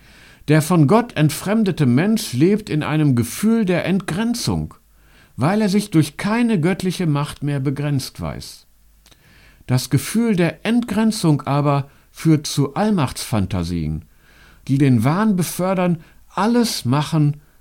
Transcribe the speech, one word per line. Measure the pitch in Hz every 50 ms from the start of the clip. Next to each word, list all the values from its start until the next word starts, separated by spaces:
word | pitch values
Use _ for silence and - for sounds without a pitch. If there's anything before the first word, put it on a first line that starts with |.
| - - - - - - - - - -
Der | 151 156 151
von | - 185 165 147
Gott | 123 - 113 110 - -
entfremdete | 147 151 147 - - - 185 214 226 220 185 160 - 147
Mensch | 123 120 135 180 214 226 - - - 117
lebt | 120 156 190 214 214 - -
in | 143 156 -
einem | 117 147 156 151 143 127
Gefühl | 117 113 - - - 202 220 226 233 214
der | 180 180 156 -
Entgrenzung, | - 190 190 202 - 156 190 226 240 240 240 - - 92 78 - - - - _ _ _ _ _ _ _ - - _ _
weil | - 120 170 202 214 220
er | 190
sich | 185 208 208 -
durch | - 160 147 - -
keine | - - 202 220 240 247 226 226 170
göttliche | 143 180 196 196 185 185 170 - 185
Macht | 156 143 143 147 - - - 139
mehr | 147 143 139
begrenzt | 131 143 131 143 143 147 143 131 - - - -
weiß. | 85 76 57 60 - - - - _ _ _ _ _ _ _ _ _ _ - _ _ _ - - - - - - -
Das | - 127 127 - -
Gefühl | 147 135 - - - 220 233 226 208
der | 170 175 160 - - -
Entgrenzung | 202 233 240 240 - 190 214 226 220 214 - - 160 147 131 -
aber | - 139 147 143 147 143 139 135 - - _ _ _
führt | _ - - 160 156 151 151
zu | - - 147 139 - -
Allmachtsfantasien, | 165 208 220 214 175 135 - - - - - 120 104 92 - 98 90 85 85 87 85 78 76 78 78 - - _ _ _ _ - - - - - _ _
die | - 135 139
den | 147 135 127 117 110
Wahn | 139 160 190 220 220 196
befördern, | 175 160 - - - 180 190 190 190 180 180 170 165 - - - - - -
alles | - 180 196 233 233 240 233 240 - - -
machen | 117 131 147 147 - 165 156 147 147 147 - - _ _ _